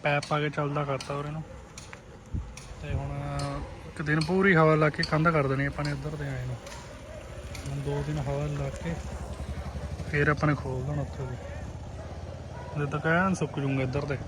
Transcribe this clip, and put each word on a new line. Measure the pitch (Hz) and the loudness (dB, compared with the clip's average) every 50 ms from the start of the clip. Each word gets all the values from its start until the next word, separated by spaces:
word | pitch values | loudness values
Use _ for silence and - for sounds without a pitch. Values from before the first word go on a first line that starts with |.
| - | 4
ਪੈਪ | 151 147 147 147 - | 4 2 2 2 2
ਪਾ | 156 147 | 0 2
ਕੇ | 147 151 | 2 0
ਚੱਲਦਾ | 143 - 147 143 143 151 147 | 0 0 0 0 2 0 0
ਕਰਤਾ | 139 139 131 - - 143 | 0 0 -2 -2 -4 -4
ਉਰੇ | 143 143 147 | -4 -4 -4
ਨੂੰ। | 151 160 156 - - - - - - - - - - - - - - - - - - - - - - - - - - - | -6 -6 -8 -8 -12 -14 -14 -14 -14 -14 -14 -14 -14 -16 -16 -18 -18 -18 -16 -6 -6 -4 -4 -4 -10 -12 -12 -14 -12 -10
ਤੇ | 156 147 139 | -6 -2 -2
ਹੁਣ | 139 139 143 143 143 143 143 143 139 143 139 139 131 - - - - - | -2 -2 -2 -4 -4 -4 -2 -2 -2 -2 -2 -2 -4 -6 -8 -10 -12 -12
ਇੱਕ | - - - | -12 -8 -6
ਦਿਨ | 160 147 151 156 | 0 2 4 4
ਪੂਰੀ | 156 156 180 190 190 202 190 | 4 4 4 6 8 8 10
ਹਵਾ | 160 160 156 156 | 10 10 10 8
ਲਾ | 151 156 151 | 8 6 4
ਕੇ | 147 - - | 4 0 -2
ਕੰਧ | - - 156 156 170 | 2 2 4 6 6
ਕਰ | 165 156 139 135 | 6 6 4 4
ਦੇਣੀ | 135 131 139 | 2 2 2
ਆਪਾਂ | 143 139 - 147 | 0 0 -2 -2
ਨੇ | 147 | -2
ਇੱਧਰ | 147 139 139 151 | -2 -4 -4 -6
ਦੇ | 156 147 147 139 | -6 -4 -4 -4
ਆਏ | 135 127 127 | -4 -4 -4
ਨੂੰ। | 127 123 117 - - - - - - - - - - - - - - - - - - - - - 139 | -4 -6 -6 -8 -10 -12 -12 -12 -12 -14 -14 -12 -12 -12 -12 -12 -12 -12 -10 -10 -8 -8 -8 -6 -4
ਹੁਣ | 139 143 | -4 -2
ਦੋ | 139 143 143 143 143 147 | -2 0 0 0 0 0
ਦਿਨ | 151 151 | 0 0
ਹਵਾ | 135 131 135 139 147 | 0 0 0 0 0
ਲਾ | 147 147 143 139 135 | -2 -2 -2 -2 -4
ਕੇ | 135 - - 170 170 - - - - - - - - - - - - - - - - - - - - - - - | -4 -4 -4 -4 -4 -4 -4 -6 -6 -6 -6 -8 -6 -6 -6 -6 -4 -6 -6 -6 -6 -6 -4 -4 -4 -4 -4 0
ਫਿਰ | - 147 143 147 | 2 4 4 4
ਆਪਾਂ | 151 147 - 147 | 4 4 4 4
ਨੇ | 143 | 4
ਖੋਲ | 135 - 135 131 127 127 | 4 0 -4 -2 -2 -2
ਦੇਣਾ | 135 147 143 | -2 0 -2
ਉੱਥੇ | 139 131 - - 135 | -2 -2 -4 -6 -4
ਵੀ। | 123 123 117 - - - - - - - - - - - - - - - - - - - - - - - - - - - 151 | -4 -6 -6 -8 -8 -8 -8 -8 -8 -8 -10 -10 -10 -10 -10 -10 -10 -10 -10 -10 -10 -10 -10 -10 -10 -10 -10 -10 -6 -4 -2
ਜਦ | 147 139 | -2 0
ਤੱਕ | 143 151 147 | 0 2 4
ਐਨ | 160 165 170 185 196 185 | 4 6 6 6 4 4
ਸੁੱਕ | - 156 143 - 151 | 2 2 0 0 0
ਜੂਗਾ | 139 139 135 135 131 | 0 2 2 2 2
ਇੱਧਰ | 131 127 143 139 | 2 0 0 0
ਤੇ। | 139 139 127 - | 0 -2 -2 -2